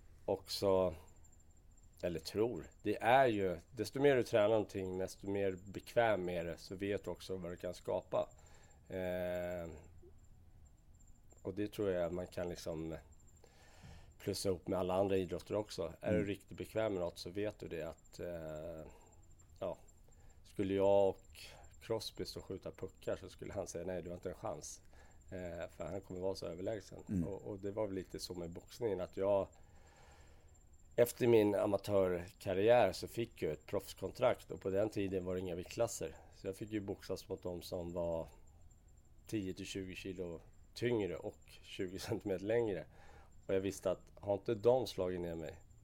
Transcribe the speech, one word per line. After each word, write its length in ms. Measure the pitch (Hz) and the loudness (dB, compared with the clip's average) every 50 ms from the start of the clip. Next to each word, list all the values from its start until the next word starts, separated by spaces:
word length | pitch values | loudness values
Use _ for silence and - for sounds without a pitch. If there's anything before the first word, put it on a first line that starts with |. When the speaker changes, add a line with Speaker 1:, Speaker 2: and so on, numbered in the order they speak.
| - - - - - | -20 -20 -20 -8 -2
Speaker 1:
också, 680 | - 98 - - - - - 101 98 95 92 92 90 85 82 - - - - - - - - - - - - - - - - - - - - | -2 -2 -2 -2 -6 -4 2 4 6 6 6 6 4 2 -4 -10 -18 -20 -20 -20 -20 -20 -20 -20 -20 -20 -20 -20 -20 -20 -20 -20 -20 -10 -6
eller 180 | - 90 82 78 | -4 -4 -2 -4
tror, 440 | - - - 101 110 123 107 78 - - - - - | -6 -4 0 0 0 0 0 -4 -8 -10 -12 -6 -2
det 140 | 104 101 - | -2 -2 2
är 260 | - 113 127 135 135 123 | 4 6 8 8 8 6
ju, 300 | 107 101 95 92 85 82 - - | 4 4 2 2 0 -2 -6 -8
desto 280 | - 110 - - - 135 | -6 -6 -4 -4 0 4
mer 160 | 139 143 135 | 6 6 6
du 80 | 123 113 | 6 4
tränar 260 | - 117 110 104 104 | 4 6 6 8 8
någonting, 480 | 113 110 98 - - 98 95 92 92 92 | 6 4 4 2 -2 -4 -4 -2 -2 -2
desto 320 | 95 92 - - - 98 | -2 -4 -6 -6 -4 -2
mer 280 | 98 101 98 98 92 87 95 | 0 2 2 0 0 -2 -6
bekväm 600 | 98 92 - - - - 120 117 113 104 92 90 | -10 -10 -10 -8 -2 2 4 4 6 4 2 0
med 200 | 90 90 85 85 | -2 -2 -2 -2
det, 120 | 85 78 - | -4 -6 -8
så 180 | - - 101 | -10 -10 -8
vet 280 | 90 101 101 101 92 - | -4 -2 -2 -2 -2 -2
du 80 | 92 | -6
också 240 | 87 - - - 95 | -8 -8 -8 -8 -8
vad 160 | 90 87 85 | -6 -6 -8
du 60 | 87 - | -8 -6
kan 160 | - 90 87 | -6 -6 -6
skapa. 560 | - - 104 98 92 - - - - - - - - - - - - - - - - - - | -6 -4 -2 -2 -2 -2 0 0 0 0 -2 -4 -16 -20 -20 -20 -20 -20 -20 -20 -20 -14 -8
Eh, 800 | 92 92 92 90 90 90 90 90 90 90 87 87 90 87 85 82 82 78 80 - - - - - - - - - - - - - - - - - - - - - - - - - - - - - - - | -4 -4 -2 -2 -2 -2 -2 -2 -2 -2 -4 -4 -4 -6 -6 -8 -10 -12 -16 -18 -20 -20 -20 -20 -20 -20 -20 -20 -20 -20 -20 -20 -20 -20 -20 -20 -20 -20 -20 -20 -20 -20 -20 -20 -20 -20 -20 -20 -18 -12
och 120 | - 101 90 | -8 -6 -4
det 140 | 98 104 104 | -4 -4 -4
tror 220 | - - 104 98 | -2 0 2 2
jag 240 | 90 87 85 82 87 | 2 2 2 0 0
man 140 | 90 90 - | -2 -6 -6
kan 220 | - - 87 87 | -6 -4 -4 -4
liksom 460 | 85 - - 87 82 78 80 80 80 - - - - - - - - - - - - - - - - - - - - - - - - - | -4 -6 -6 -6 -6 -4 -4 -6 -6 -8 -10 -16 -20 -20 -20 -20 -20 -20 -20 -20 -20 -20 -20 -20 -20 -20 -18 -18 -18 -18 -18 -20 -18 -8
plussa 300 | - 104 95 - - 101 | -4 -4 -2 0 0 0
ihop 180 | 90 82 - - | 0 0 -2 -2
med 120 | 95 90 | 0 0
alla 140 | 92 90 92 | 2 4 4
andra 240 | 95 101 95 98 95 | 4 4 6 4 2
idrotter 380 | 92 85 87 80 - - 101 | 2 0 -2 -6 -4 -2 -2
också. 380 | 104 104 - - - 85 82 92 - | -2 -2 -2 -4 -4 -4 -4 -6 -4
Är 100 | - 107 | 0 2
du 60 | 107 107 | 2 2
Speaker 2:
Mm. 100 | 101 101 | 2 0
Speaker 1:
riktigt 300 | 101 - - - 90 - | -2 -6 -8 -12 -10 -10
bekväm 360 | 90 - - 110 110 104 101 | -8 -4 0 0 2 2 2
med 80 | 90 | 0
något 160 | 87 87 - - | -2 -2 -4 -6
så 120 | - 92 | -10 -8
vet 300 | 90 101 104 107 - - | -4 -2 -2 -2 -4 -6
du 80 | - 87 | -10 -8
det 160 | 87 80 76 | -6 -6 -6
att, 360 | 82 80 - - - - - | -6 -8 -12 -16 -18 -12 -8
eh, 640 | 90 87 85 82 80 78 78 76 80 85 82 80 78 - - - - - - - - - - - - - - - | -8 -6 -6 -6 -8 -8 -8 -8 -8 -8 -10 -10 -12 -14 -16 -20 -20 -20 -20 -20 -20 -20 -20 -20 -20 -20 -12 -8
ja, 180 | 107 90 - - - - - - - - - - - - - - - - - | -6 -6 -6 -8 -12 -20 -20 -20 -20 -20 -20 -20 -20 -20 -20 -20 -20 -8 -4
skulle 200 | - 101 95 98 | -2 0 2 4
jag 360 | 98 95 101 101 101 98 95 | 6 6 8 8 8 8 6
och 300 | - - - - - - - - - - - - - - | 4 0 -6 -20 -18 -18 -16 -16 -18 -18 -20 -20 -20 -10
Crosby 440 | - - 113 92 - - - - 90 | -6 -4 -4 -4 -4 -6 -8 -8 -8
stå 140 | - - - | -8 -8 -10
och 60 | - | -10
skjuta 260 | - 95 90 - - | -10 -10 -10 -8 -10
puckar 440 | - - 95 90 - - - 117 98 | -10 -10 -10 -12 -12 -10 -6 -6 -6
så 140 | - 95 92 | -6 -8 -12
skulle 240 | - - - - - | -14 -12 -10 -8 -6
han 140 | 101 85 - | -6 -6 -6
säga, 180 | - 85 85 | -6 -6 -6
"Nej, 160 | 90 92 87 | -4 -4 -6
du 80 | 82 87 | -6 -8
har 60 | 87 | -8
inte 140 | 87 - 92 | -8 -8 -8
en 60 | 87 | -8
chans." 460 | - - 107 78 73 - - - - - - - - - - - - - - | -8 -8 -8 -8 -8 -10 -12 -14 -16 -18 -20 -20 -20 -20 -20 -20 -20 -16 -12
Eh, 380 | 95 90 90 87 82 85 87 - | -10 -8 -8 -6 -6 -8 -10 -10
för 160 | - - - | -8 -8 -8
han 160 | 78 95 98 | -6 -6 -8
kommer 180 | - - 92 90 | -8 -8 -6 -4
vara 160 | 92 98 95 | -2 -2 -2
så 100 | - 90 | -4 -6
överlägsen. 540 | 87 82 87 95 107 113 101 - - - 90 - - | -8 -8 -6 -4 -4 -4 -6 -8 -12 -16 -14 -6 -2
Speaker 2:
Mm. 180 | 107 90 82 - | 0 0 0 0
Speaker 1:
Och, 140 | 95 - | -4 -6
och 180 | - 117 107 92 | -8 -8 -8 -6
det 120 | 98 98 | -6 -4
var 160 | 101 110 110 98 | -2 0 0 0
väl 80 | 95 | 0
lite 240 | 95 85 - - 95 | -4 -4 -4 -6 -8
så 140 | - - 90 | -8 -8 -6
med 160 | 87 85 85 | -6 -6 -8
boxningen, 520 | 85 - - - - - 120 110 95 90 | -8 -10 -12 -14 -8 -2 -2 0 0 0
att 160 | 90 - - 95 | -2 -4 -2 2
jag 300 | 95 101 101 98 95 - - - - - - - - - - - - - - - - - - - - - - - - - - - - - - | 4 6 6 4 4 0 -4 -14 -20 -20 -20 -20 -20 -20 -20 -20 -20 -20 -20 -20 -20 -20 -20 -20 -20 -20 -20 -20 -20 -20 -20 -20 -20 0 4
efter 320 | - 120 - - - 123 117 | 4 4 4 4 2 6 8
min 280 | 117 110 107 104 101 | 8 8 8 8 6
amatörkarriär 1400 | 95 101 104 101 98 - - 104 98 95 92 90 87 90 90 - - - 101 90 95 101 113 120 123 107 92 | 4 2 2 2 0 2 4 4 6 6 4 2 0 -4 -6 -12 -8 -4 -2 2 4 6 8 8 8 8 6
så 160 | - - - - | 2 -2 -6 -6
fick 340 | - 117 120 - - - | -4 -4 -4 -4 -4 -4
jag 100 | 95 80 | -2 -2
ett 140 | 76 - - | -2 -4 -6
proffskontrakt 840 | - - 98 - - - - 95 90 - - 127 120 - - - - | -4 -4 -4 -4 -4 -8 -6 -6 -6 -2 2 4 4 4 2 -2 -10
och 100 | - 90 | -8 -6
på 80 | - 98 | -2 0
den 200 | 95 98 110 107 | 2 2 2 2
tiden 360 | - 107 98 95 98 92 87 | 2 0 -2 0 0 -2 -2
var 80 | 92 90 | -2 -2
det 60 | 92 | -2
inga 160 | 95 92 82 | -2 -4 -4
viktklasser. 600 | 90 87 - - - 117 113 - - 85 78 - - - - - | -6 -6 -4 -2 0 0 0 -2 -4 -6 -8 -8 -10 -16 -20 -16
Så 120 | - - 98 | -10 -8 -8
jag 80 | 95 | -6
fick 160 | - 113 104 | -6 -6 -6
ju 80 | 107 107 | -4 -4
boxas 500 | 98 101 92 - - - 92 87 - - | -4 -4 -6 -6 -6 -6 -6 -6 -6 -8
mot 140 | 95 85 - | -8 -6 -6
dem 180 | 90 87 87 | -6 -6 -6
som 320 | - - 98 90 85 87 87 | -6 -6 -6 -6 -4 -4 -2
var 340 | 90 85 85 82 82 80 - - - - - - - - - - - - - - - - - - - - - | -2 0 0 0 -2 -4 -6 -10 -18 -20 -20 -20 -20 -20 -20 -20 -20 -20 -20 -20 -20 -20 -20 -20 -20 -10 -6
tio 260 | 113 107 95 92 87 | -4 -4 -4 -4 -6
till 120 | 101 95 | -6 -8
tjugo 300 | - - 98 95 92 90 | -8 -6 -6 -6 -8 -8
kilo 460 | - - 98 90 90 90 85 82 80 - - - - - - - | -10 -8 -8 -6 -6 -6 -6 -8 -10 -12 -16 -20 -20 -20 -18 -6
tyngre 440 | - 117 123 120 107 98 87 85 - | -2 0 2 2 2 0 0 -2 -4
och 220 | - 107 - - - - - - | -6 -8 -10 -10 -14 -20 -20 -20
tjugo 380 | - - - - 98 90 95 92 | -18 -12 -6 -6 -6 -4 -6 -6
centimeter 460 | - - 113 90 - 104 95 90 98 | -6 -4 -4 -2 -2 -2 -2 0 0
längre. 400 | 104 113 120 117 107 92 80 76 - - - - - - - - - - - - - | 2 2 2 2 2 0 -2 -4 -8 -14 -20 -20 -20 -20 -20 -20 -20 -20 -10 -2 0
Och 80 | 98 | 2
jag 60 | 95 | 2
visste 300 | 95 98 - - - 92 | 2 0 -2 0 0 0
att 100 | 87 - - - - | 0 0 -4 -14 -18
har 180 | - - 98 101 | -6 -2 0 0
inte 220 | 95 - - 117 | 0 0 -2 0
de 320 | 101 101 120 127 131 110 - | 4 6 6 6 6 4 0
slagit 340 | - 98 92 92 92 87 | -2 -2 -2 0 0 -2
ner 140 | 87 85 82 | -2 -4 -4
mig 200 | 82 78 78 80 - - - - - | -4 -6 -8 -10 -12 -16 -20 -20 -20